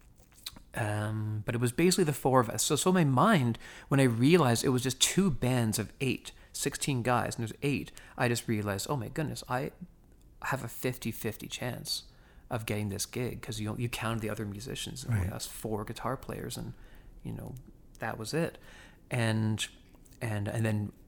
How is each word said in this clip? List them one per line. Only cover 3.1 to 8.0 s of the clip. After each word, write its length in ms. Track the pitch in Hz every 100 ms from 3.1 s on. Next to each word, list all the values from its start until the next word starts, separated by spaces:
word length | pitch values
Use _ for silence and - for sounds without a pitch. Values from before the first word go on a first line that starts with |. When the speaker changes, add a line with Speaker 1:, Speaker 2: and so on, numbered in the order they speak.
| 131 185 208 120 113 - - -
Speaker 1:
when 140 | 139
I 40 |
realized 600 | 135 113 131 175 135 117
it 60 | -
was 120 | 127
just 180 | 127 123
two 300 | - - 196
bands 480 | 131 123 127 113 104
of 140 | 101 -
eight, 320 | 135 - - - -
sixteen 500 | - 147 - - 131
guys, 340 | 117 123 101 117
and 100 | 113
there's 120 | -
eight, 280 | 143 131 165 -